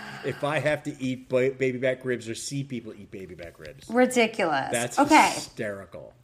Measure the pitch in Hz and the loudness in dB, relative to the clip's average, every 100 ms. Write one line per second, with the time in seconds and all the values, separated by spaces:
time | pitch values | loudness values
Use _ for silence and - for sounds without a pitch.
0 | - - 143 120 143 156 147 147 151 - | -14 -8 -8 -4 -2 0 0 -2 -4 -6
1 | 127 127 - 127 131 131 131 123 127 127 | -4 -4 0 2 2 2 -2 0 0 -2
2 | 127 117 110 113 - 139 139 120 110 98 | -2 -4 -4 -8 -6 -6 -6 -8 -10 -16
3 | 95 98 92 87 85 - 78 - - 233 | -16 -14 -14 -14 -16 -16 -18 -16 -2 4
4 | 254 247 220 214 170 143 - 120 123 - | 4 4 2 2 0 0 0 -2 0 2
5 | 302 302 185 151 - - 107 98 92 82 | 6 8 8 2 -8 -8 -6 -6 -12 -16
6 | 58 _ | -18 _